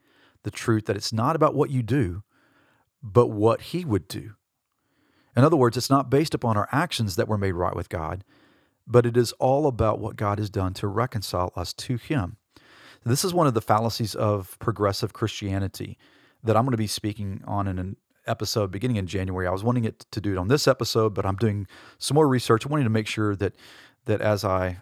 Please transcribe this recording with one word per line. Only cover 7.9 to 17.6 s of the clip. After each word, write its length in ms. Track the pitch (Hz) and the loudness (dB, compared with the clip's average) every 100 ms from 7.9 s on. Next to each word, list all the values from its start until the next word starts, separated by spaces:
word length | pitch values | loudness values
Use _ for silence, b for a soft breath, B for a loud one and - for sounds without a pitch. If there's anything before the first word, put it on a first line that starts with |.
| 87 78 95 - b b b b b - | -6 -6 -8 -12 b b b b b 4
but 200 | 120 120 | 4 6
it 120 | 120 | 2
is 140 | 117 | 0
all 340 | - 131 139 151 | 0 2 2 2
about 320 | 113 110 107 | 2 0 0
what 160 | 104 - | -6 -4
God 220 | 104 101 | -2 0
has 120 | 104 | -2
done 240 | 101 92 95 | -2 -2 -2
to 120 | 101 | -4
reconcile 640 | 101 127 107 - 90 90 - | -2 -2 -4 -4 -2 -2 -4
us 180 | 85 | -8
to 240 | - - 123 | -8 -6 -6
him. 400 | - 135 90 - _ B B B B B 117 | -2 -4 -4 -8 _ B B B B B -2
This 180 | 139 | 0
is 100 | 190 | 2
one 140 | 175 147 | 2 4
of 60 | |
the 80 | 110 | 2
fallacies 520 | - 107 113 - 110 - | 2 2 2 -2 -4 -2
of 420 | 107 104 92 - | 0 0 -4 -6
progressive 540 | - 101 101 95 110 | -6 0 0 0 -6
Christianity 840 | - 107 - 101 98 98 - 98 - b b b b | -4 -6 -4 -6 -4 -4 -6 -12 -14 b b b b
that 140 | 110 110 | 0 2
I'm 80 | 135 | 2
gonna 100 | 113 | 0
be 120 | 104 | -2
speaking 540 | - 107 101 101 95 104 | -4 -6 -6 -8 -8 -6
on 220 | 101 | -4